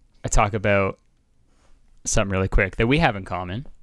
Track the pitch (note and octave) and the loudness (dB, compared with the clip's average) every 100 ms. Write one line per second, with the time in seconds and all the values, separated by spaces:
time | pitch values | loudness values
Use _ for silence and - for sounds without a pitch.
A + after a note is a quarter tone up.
0 | _ _ - C3 G#2+ G#2+ G#2 G2+ F#2+ - | _ _ 0 2 2 0 0 2 0 -4
1 | _ _ _ _ _ _ _ - _ - | _ _ _ _ _ _ _ -20 _ -14
2 | - - G2 F#2+ F#2+ - F#2+ - A#2 D3+ | -4 -2 0 0 2 2 0 0 0 2
3 | D#3 G2+ F#2 F2+ F2+ G#2+ D3+ - | 2 0 -6 -8 -6 -8 -10 -16